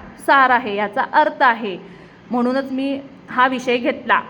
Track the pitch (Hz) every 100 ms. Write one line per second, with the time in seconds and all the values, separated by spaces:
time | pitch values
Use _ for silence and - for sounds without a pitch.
0 | - - - 277 254 240 247 202 208 269
1 | - - 302 302 262 226 220 175 - -
2 | - - - 240 247 262 262 262 277 277
3 | - - - 254 262 262 254 240 285 -
4 | 240 -